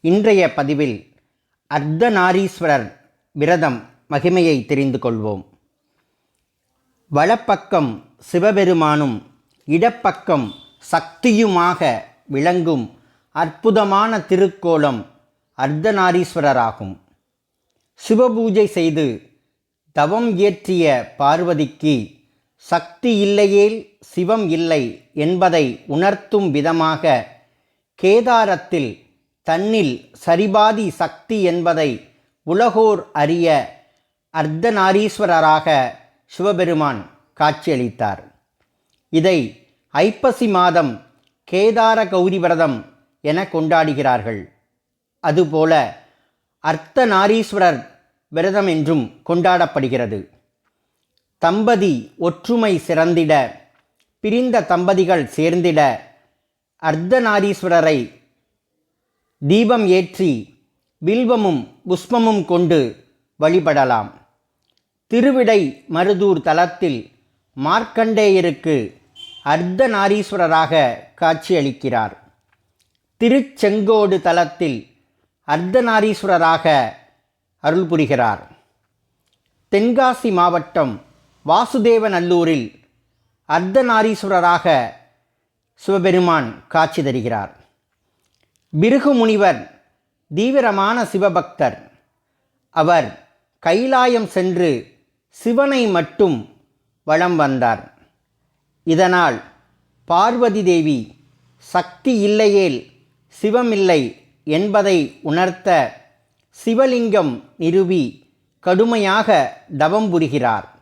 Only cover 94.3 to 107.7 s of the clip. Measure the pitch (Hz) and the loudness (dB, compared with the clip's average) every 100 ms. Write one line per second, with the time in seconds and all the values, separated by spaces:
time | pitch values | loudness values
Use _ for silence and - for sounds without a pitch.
94.3 | - 185 180 175 123 - _ _ _ _ | -2 -2 0 0 -2 -6 _ _ _ _
95.3 | - 226 240 277 269 226 180 156 - 196 | -8 -2 0 0 0 0 0 -4 0 0
96.3 | 131 104 _ _ _ _ _ - 156 180 | 0 -8 _ _ _ _ _ -2 0 0
97.3 | 170 143 131 120 107 - _ _ _ _ | 0 0 0 -2 -2 -8 _ _ _ _
98.3 | _ _ _ _ _ - 160 185 185 165 | _ _ _ _ _ -2 2 2 2 0
99.3 | 117 - _ _ _ _ _ _ 170 214 | -2 -12 _ _ _ _ _ _ 0 0
100.3 | 240 240 202 185 175 156 135 107 - _ | 0 0 0 0 2 2 -2 -4 -16 _
101.3 | _ _ _ - 185 175 - - 240 202 | _ _ _ -6 -4 -4 -6 -2 0 2
102.3 | 214 214 202 185 127 - _ _ _ _ | 2 4 4 2 -2 -10 _ _ _ _
103.3 | - 208 233 240 214 190 165 123 - _ | -6 -2 0 0 0 2 2 0 -8 _
104.3 | _ - 151 208 202 202 180 143 - 156 | _ -4 -2 0 0 2 0 -2 -8 -4
105.3 | 156 185 180 - 170 120 - _ _ _ | -2 -2 -2 0 0 0 -6 _ _ _
106.3 | _ _ _ - 226 269 247 233 202 156 | _ _ _ -4 0 2 2 0 0 0
107.3 | 117 - _ 165 | -4 -12 _ -2